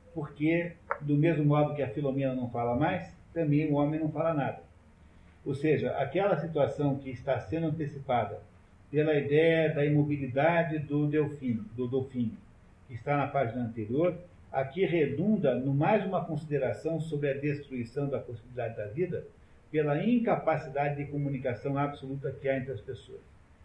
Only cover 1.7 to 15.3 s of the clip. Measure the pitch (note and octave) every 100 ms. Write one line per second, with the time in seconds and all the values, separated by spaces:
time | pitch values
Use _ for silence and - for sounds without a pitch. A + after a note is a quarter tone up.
1.7 | C#3+ B2+ - C#3 C3+ C3+ B2+ A#2+ - A#3+
2.7 | B2 C#4+ F#3+ - - - E3 D#3 C#3+ D3
3.7 | C#3+ D3 D#3 D#3 - E3 D#3 B2 - -
4.7 | - - - - - - - - C#3 D#3
5.7 | B2+ B2 - C3+ F3+ G3+ D#3+ D#3+ D3+ C3+
6.7 | - D3 C3+ C3 A#2+ - B2 - D#3+ D#3+
7.7 | D#3 D3 C3+ - A#2+ G#2 - - - -
8.7 | - - C#3+ D#3 D3 C#3 D3 E3 E3 D#3
9.7 | C#3 D3 D3 D3 D3 C3 C3 D#3 E3+ D#3
10.7 | D#3 C3 D3 D3 D3+ D3 - B2+ A2 -
11.7 | A#2 B2 C3 - B2 A2+ - - - -
12.7 | - - A2+ - C#3+ C3+ C#3 A#2+ B2 A#2
13.7 | A2+ G#2 B2+ F3+ E3+ - - - C3+ C3+
14.7 | F3 F#3 E3+ C3+ C#3+ G3